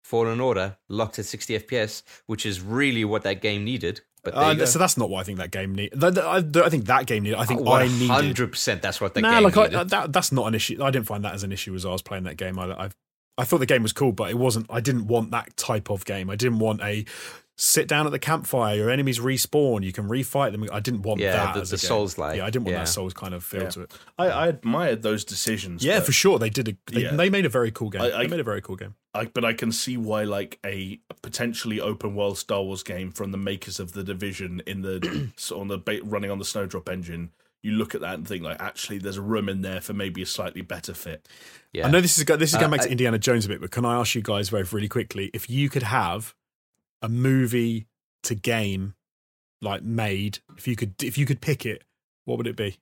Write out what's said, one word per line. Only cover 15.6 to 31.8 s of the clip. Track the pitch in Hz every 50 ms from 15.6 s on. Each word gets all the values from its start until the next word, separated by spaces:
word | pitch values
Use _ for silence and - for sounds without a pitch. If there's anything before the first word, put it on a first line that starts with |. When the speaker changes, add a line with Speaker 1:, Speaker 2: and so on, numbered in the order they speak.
| - - 117 107 - -
Speaker 2:
of | 104 92 -
game. | - 98 98 95 95
I | 98
didn't | 104 120 127 117 110
want | 110 110 107 104
a | 101 104 104 107 104 - - - - - - - _ _ _ -
sit | - - - 156 139
down | - 151 147 151
at | 151
the | 139 -
campfire, | - 143 160 156 120 - - 127 113 107 104
your | 104 107 113
enemies | 127 139 139 135 123 113
respawn, | 117 131 135 123 - - - 147 147 135 117 101 98
you | 92
can | 87 - 101
refight | 101 117 135 127 - - 143 139 113
them. | 101 107 107 101
I | - 104
didn't | 101 127 120 104
want | 98 110 107 101
Speaker 1:
Yeah, | 104 95 90
Speaker 2:
that | 87 87 95 95
Speaker 1:
the, | 98
Speaker 2:
as | 92 90
Speaker 1:
the | 101
Speaker 2:
a | 92
game. | -
Speaker 1:
Souls-like. | - 120 107 104 95 - - 76 76 80
Speaker 2:
Yeah, | 95 92
I | 107
didn't | 110 127 117
want | 95 90
Speaker 1:
Yeah. | 82
Speaker 2:
that | 82
Souls | 82 85 104 92 92 90
kind | - 98 95 92
of | 87 85
feel | - - 95 95
Speaker 3:
Yeah. | 92
Speaker 2:
to | 85 90
it. | 87 - - - - - _ -
Speaker 3:
I, | 180
I | 185 120 143 160
admired | 175 156 - - 117 117 156 175 151 117 110
those | 110 107 107 107 -
decisions, | - 98 - - - 110 98 92 92 87 85 123
Speaker 2:
Yeah, | 151 208
Speaker 3:
but | 214 165
Speaker 2:
for | 147
sure. | 131 - - 196 180
They | 123 117 113
did | 107 135 117
a, | 110 104 - _ -
they, | 110 117
Speaker 3:
Yeah. | 104 80 147
Speaker 2:
they | 147 175 196
made | 196 202 185
a | 139
very | 107 131 120 113
cool | 113 - 120 107
game. | 98 98
Speaker 3:
I, | 117 123
I, | - 110 123
Speaker 2:
They |
made | 156 175 165
a | 139
very | 113 101 101
cool | - - 92
game. | 92 101 98 104 _ _ _ -
Speaker 3:
I, | 107 117
but | 113 _ 123 117
I | 113 117
can | 113 120 113
see | 113 - - 131 127
why, | 123 113 107 107 107 107
like, | 104 101 101 101 - - _ -
a | 98 101 98 95 95 101 - _ _ - _ -
potentially | 113 - - 120 120 113 - - 117 107 107